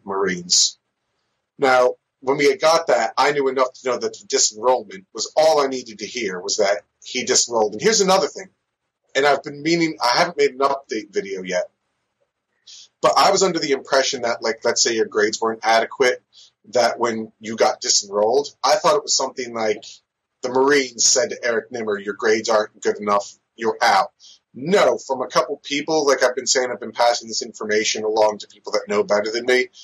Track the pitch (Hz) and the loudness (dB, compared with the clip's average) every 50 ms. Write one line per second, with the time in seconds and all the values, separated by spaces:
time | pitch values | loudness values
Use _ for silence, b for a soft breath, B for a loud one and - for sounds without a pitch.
0 | _ 98 98 98 98 92 90 87 87 90 87 - - - - _ _ _ _ _ | _ -8 -4 -2 -2 -2 -4 -6 -4 -2 0 0 0 0 -2 _ _ _ _ _
1 | _ _ _ _ _ _ _ _ _ _ _ - 139 131 131 127 123 123 - - | _ _ _ _ _ _ _ _ _ _ _ -2 2 4 4 6 4 4 2 -2
2 | _ _ _ _ 131 127 139 147 143 143 135 - 160 156 160 165 165 - 139 147 | _ _ _ _ -4 -2 0 2 2 2 2 4 2 2 2 2 2 2 2 2
3 | 185 190 - - 131 147 151 143 135 135 127 135 127 123 - - - 127 123 110 | 0 -2 0 0 0 0 0 0 0 0 0 0 -2 -2 -4 -6 -4 -4 -4 -2
4 | 110 110 - - - - - - - - 107 107 110 123 131 120 107 98 95 95 | -4 -6 -8 -10 -6 -4 -2 0 0 -2 -2 -2 0 2 2 2 -2 -8 -16 -20
5 | - _ - 113 - - - - 156 160 160 147 139 135 131 127 117 113 107 101 | -20 _ -10 -10 -10 -2 0 4 4 4 4 4 2 0 -2 -8 -10 -14 -14 -12
6 | 110 95 - 123 113 95 92 90 92 101 - - 104 98 104 104 - _ _ _ | -12 -10 -8 -6 -6 -6 -6 -8 -6 -4 -2 0 2 2 0 -2 -4 _ _ _
7 | - - - 127 120 - 143 143 - - 120 113 107 104 95 139 143 208 220 - | -16 -8 -8 -6 -2 0 0 0 0 0 0 0 0 0 -2 0 0 0 2 2
8 | 196 185 190 196 147 - - - - - _ _ _ _ _ _ _ _ _ _ | 2 2 2 2 0 -2 -6 -12 -16 -16 _ _ _ _ _ _ _ _ _ _
9 | _ _ - 135 135 147 139 135 - 156 143 143 143 160 170 170 165 156 156 - | _ _ -2 0 2 2 2 0 -2 -8 -12 -6 -2 -2 0 0 0 -2 -2 -2
10 | 117 123 127 151 175 170 - 143 143 135 127 127 139 139 - - - - 120 110 | -2 0 2 2 0 0 0 0 0 0 2 0 -2 -2 -2 -4 -6 -8 -10 -10
11 | 104 101 92 101 95 98 98 92 92 92 90 90 87 - _ _ _ _ _ _ | -10 -6 -6 -6 -6 -6 -8 -10 -8 -4 -4 -4 -4 -4 _ _ _ _ _ _
12 | _ _ _ _ _ _ _ _ _ _ B B B B B B B B _ _ | _ _ _ _ _ _ _ _ _ _ B B B B B B B B _ _
13 | - - - 135 135 185 202 - 196 185 165 160 151 139 135 131 - - - 135 | 0 2 4 4 4 4 4 4 2 0 0 -2 -2 -2 -2 -2 0 0 0 0
14 | 131 - - 127 120 117 117 - 117 120 110 - - 120 113 - - 123 117 110 | 2 0 -2 -4 -4 -4 -4 -2 -4 -4 -4 -2 -2 0 0 2 0 0 0 0
15 | 107 101 - 110 104 110 107 - 113 110 113 113 - 110 113 113 117 - - - | -2 0 0 0 0 0 0 -2 -4 -4 -4 -2 0 0 2 2 0 -2 -2 0
16 | 131 127 127 - _ b b b b b b b _ 113 107 123 117 117 - 104 | 2 2 2 -2 _ b b b b b b b _ -4 0 0 0 0 0 0
17 | 117 117 110 113 110 110 _ _ 110 113 117 107 120 - - - - 123 - - | -2 -2 -2 -4 -8 -10 _ _ -12 -10 -2 0 2 2 0 -2 -2 -2 0 0
18 | 104 98 98 104 107 110 123 143 143 - - _ - 135 151 151 - 170 151 143 | -2 -2 0 0 2 4 2 2 0 -2 -6 _ 0 2 2 2 4 2 2 2
19 | 143 - - - 135 131 - - 123 117 117 113 113 110 - 107 - - - - | 0 -2 -2 -2 -2 -4 -6 -10 -10 -8 -6 -4 -2 -2 -2 -4 -8 -14 -20 -20
20 | _ _ _ _ _ _ _ _ - 127 123 131 131 139 143 143 131 123 120 113 | _ _ _ _ _ _ _ _ -8 -2 0 2 2 4 4 2 2 -2 -4 -2
21 | - - - 131 120 104 - - 123 120 117 110 - - 123 120 110 107 104 101 | 0 2 2 2 0 -2 -4 -6 -4 -2 -2 -2 -4 -6 -8 -6 -4 -4 -4 -4
22 | 98 104 98 - 120 110 107 110 104 - 113 107 110 - _ _ - 110 104 98 | -6 -8 -6 -2 0 0 0 0 0 0 0 0 0 -2 _ _ -4 -4 -4 -2
23 | 104 104 101 101 - - - _ _ _ _ - 113 110 110 - 120 117 - - | -2 0 0 0 -2 -4 -12 _ _ _ _ -4 -4 -4 -2 0 2 2 4 2
24 | - - - B B B B B B _ _ 113 131 160 196 196 160 127 - - | 0 0 -6 B B B B B B _ _ -10 -2 0 2 4 4 4 2 0
25 | - - 131 127 127 - - 170 156 - 143 - - - 139 147 147 160 156 156 | -4 -6 -6 -6 -6 -2 0 -2 -2 -2 -6 -10 -8 -6 -6 -6 -2 0 0 2
26 | 143 143 135 127 131 104 101 135 123 113 - 131 127 123 120 113 117 110 107 - | 2 2 2 4 2 2 0 -2 -2 0 0 0 0 -2 -4 -8 -10 -8 -2 2
27 | 120 120 120 - 113 113 107 - 120 113 104 - 110 107 107 107 107 107 - 113 | 2 2 2 0 -4 -8 -8 -8 -8 -10 -10 -10 -6 -2 -2 0 0 0 -2 -2
28 | 107 107 107 110 107 107 107 101 - - - _ _ 104 101 104 - 101 104 104 | -2 -2 2 2 2 2 2 -2 -10 -18 -20 _ _ -6 -4 -4 -4 -2 -2 -2
29 | 104 92 104 208 107 110 110 120 - 127 127 127 127 - B B | 0 2 0 0 0 -2 -6 -4 0 2 2 2 0 -2 B B